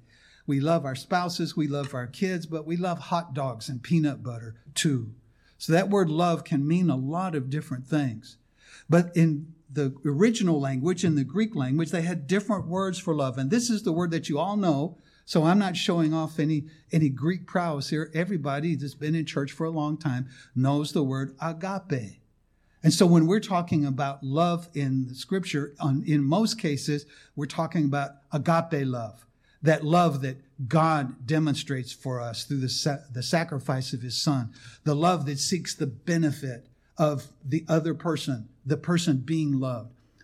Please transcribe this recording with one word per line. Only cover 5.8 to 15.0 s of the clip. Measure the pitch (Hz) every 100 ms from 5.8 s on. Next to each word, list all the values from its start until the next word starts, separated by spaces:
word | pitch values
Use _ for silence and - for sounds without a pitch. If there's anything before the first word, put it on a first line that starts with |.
| 196
word | 202 175
love | 151 175 165
can | - 147 143
mean | 170 175
a | 131
lot | 131 170 190
of | 156 131
different | 147 151 127 131
things. | 156 139 107 - - _ _ - - -
But | 170 175 175
in | 165 147 160 - -
the | 139 139 131 151
original | 143 226 226 185 151
language, | 135 131 156 180
in | 175 147
the |
Greek | 127 185 220 165
language, | 127 147 160
they | 180
had | 170 175 139
different | 196 208 196 160
words | 185 190 180
for | - 151
love. | 135 123
And | 135
this | 233 240
is | 214
the | 202
word | 160 175
that | 165 -
you | 147
all | 180 208
know. | 185 139 165 -